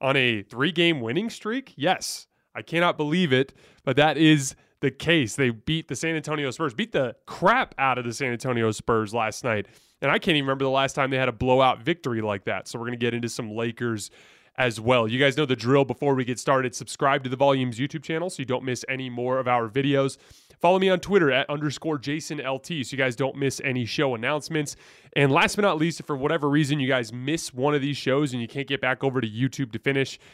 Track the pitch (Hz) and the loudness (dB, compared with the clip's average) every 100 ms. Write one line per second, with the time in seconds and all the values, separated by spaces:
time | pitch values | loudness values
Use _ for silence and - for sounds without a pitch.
0 | 135 139 123 110 95 117 151 170 170 156 | 0 2 2 0 -6 -4 -2 2 0 0
1 | 113 143 220 - 208 247 269 - 160 180 | -2 -4 -4 -8 -8 -8 -8 -4 -2 -2
2 | - - - _ _ 120 113 165 175 156 | -4 -12 -14 _ _ -16 -4 0 0 0
3 | 151 175 175 127 135 - - _ - 127 | 0 0 2 2 0 -6 -20 _ -2 2
4 | 151 143 160 156 135 - _ - 139 135 | 4 6 6 6 2 -10 _ -4 -4 -2
5 | 156 165 117 - 131 113 - 160 156 127 | 0 2 2 0 0 0 -4 -4 -4 -6
6 | 165 160 147 151 139 117 160 110 156 165 | -4 -4 -4 -4 -4 -4 -6 -4 -4 -2
7 | 123 - - - 175 247 233 - 135 127 | -2 -6 -14 0 2 2 0 -2 0 0
8 | 120 113 135 120 131 120 113 110 - 113 | -2 -4 -4 -4 -2 0 0 0 0 0
9 | 107 117 110 - 127 107 98 - _ - | 0 -2 -4 -4 -2 -2 -4 -14 _ -4
10 | 139 208 208 151 135 135 135 135 135 - | 0 0 2 2 2 0 2 2 0 0
11 | 135 131 131 113 127 127 127 117 117 175 | 0 0 0 0 4 6 6 2 -2 -2
12 | 135 113 107 101 117 95 - 120 117 120 | -2 -2 0 -2 -2 -6 -6 -8 -6 -2
13 | 120 117 117 - 113 107 117 117 120 110 | -2 -2 -6 -6 -8 -4 -4 -2 -2 -2
14 | - - - _ _ - 127 110 110 127 | -6 -16 -20 _ _ -2 -2 0 2 4
15 | 110 123 139 139 143 123 117 139 131 120 | 4 2 2 2 0 0 4 4 4 0
16 | 143 131 120 120 - 135 127 - 113 - | 0 2 0 -2 0 2 0 -6 -12 -2
17 | 143 143 127 123 139 139 127 113 139 160 | 0 0 -2 2 2 4 0 -2 -6 -6
18 | - 160 180 - 123 123 127 123 - 131 | -6 -4 -4 -6 -4 -4 -2 -6 -6 -6
19 | 131 120 123 131 123 123 113 120 139 135 | -6 -4 -2 0 2 0 0 0 2 2
20 | 135 - _ - _ - 170 190 190 180 | 2 -2 _ -20 _ 0 2 4 4 2
21 | 175 202 151 127 143 147 151 127 160 147 | 2 4 4 2 0 -2 -4 -4 -4 -4
22 | 139 151 - 151 127 135 - 170 117 131 | -4 -6 -6 -8 -6 -6 -6 -8 -6 -2
23 | 135 117 139 - 139 - 139 127 113 - | -2 0 -4 -2 -2 -2 -2 -2 -2 0
24 | 143 117 120 151 - 160 147 - - - | 0 0 -2 -2 -4 -4 -4 -8 -20 -20
25 | - - 139 147 208 - 202 156 165 - | -6 2 4 4 2 2 2 2 0 -2
26 | - 143 143 165 143 143 139 151 131 131 | -6 -2 0 0 2 2 2 2 2 0
27 | 110 123 131 165 - 123 139 147 135 139 | -2 -6 -4 -4 -4 -2 0 0 -2 -4
28 | - 135 147 123 117 139 135 135 127 127 | 0 0 0 -2 -6 -8 -6 -2 -2 0
29 | 139 131 113 107 131 - 127 110 - 139 | 0 -2 -4 -2 -2 -2 -8 -4 -2 0
30 | 131 - - | -2 -6 -20